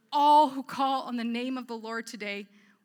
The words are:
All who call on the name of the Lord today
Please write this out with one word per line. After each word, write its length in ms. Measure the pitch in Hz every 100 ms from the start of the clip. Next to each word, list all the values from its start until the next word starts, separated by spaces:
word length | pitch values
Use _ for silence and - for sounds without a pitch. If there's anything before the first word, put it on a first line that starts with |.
| _
All 380 | 294 294 294 294
who 120 | 269
call 420 | - - 269 269
on 120 | - 240
the 80 |
name 320 | 233 233 254 262
of 100 | 247
the 120 | 226
Lord 280 | 220 226 226
today 420 | 208 208 202 202 _ _ _